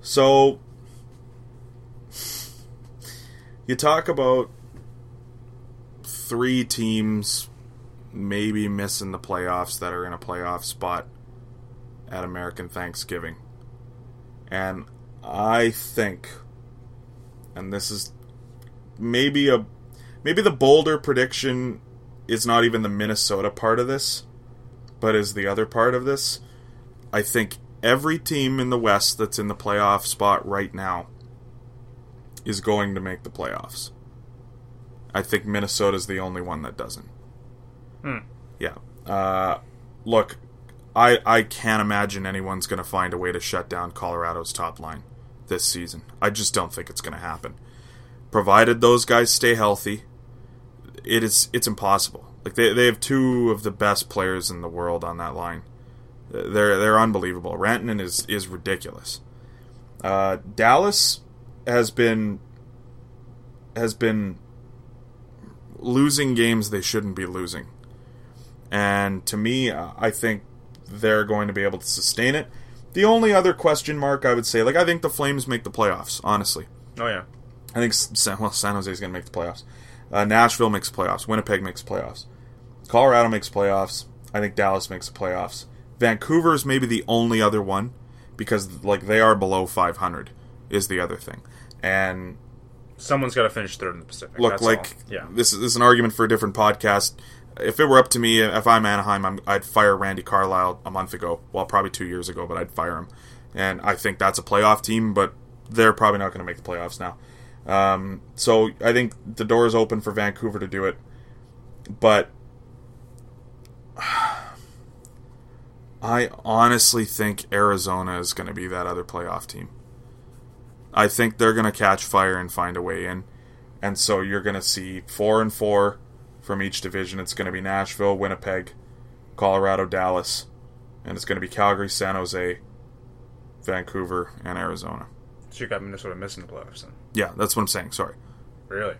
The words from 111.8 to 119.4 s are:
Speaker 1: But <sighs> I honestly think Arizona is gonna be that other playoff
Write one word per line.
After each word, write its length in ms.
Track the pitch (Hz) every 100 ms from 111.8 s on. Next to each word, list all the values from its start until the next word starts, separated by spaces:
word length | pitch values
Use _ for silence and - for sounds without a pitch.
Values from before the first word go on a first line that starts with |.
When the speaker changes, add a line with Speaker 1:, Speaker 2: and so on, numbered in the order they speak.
| - -
Speaker 1:
But 320 | 110 104 - - - - - - - - - - - - - - - - - -
<sighs> 40 | - - - - - - - - - - - - - - - - - - - - 113
I 240 | 120 120 -
honestly 600 | - 110 117 120 - 120
think 480 | 107 - 107 101 -
Arizona 680 | 101 104 98 95 92 92 90
is 120 | 90
gonna 220 | - 90
be 120 | 85 90
that 180 | 92 87
other 160 | 90
playoff 440 | 85 87 87 85